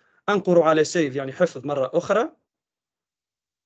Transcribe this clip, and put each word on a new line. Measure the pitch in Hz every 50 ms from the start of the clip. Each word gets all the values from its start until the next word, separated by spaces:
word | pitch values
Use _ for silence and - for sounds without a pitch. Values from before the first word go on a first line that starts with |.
| _ _ _ _ _ -
أنقر | 208 196 - 185 175 170
على | 156 160 156 156 151
سيف، | - - 180 156 139 127
يعني | 139 135 135
حفظ | 131 - 180 165 - 139 123
مرة | 143 143 135 131 - -
أخرى. | 170 - - 202 214 262 320 - _ _ _ _ _ _ _ _ _ _ _ _ _ _ _ _ _ _ _ _ _ _ _ _ _ _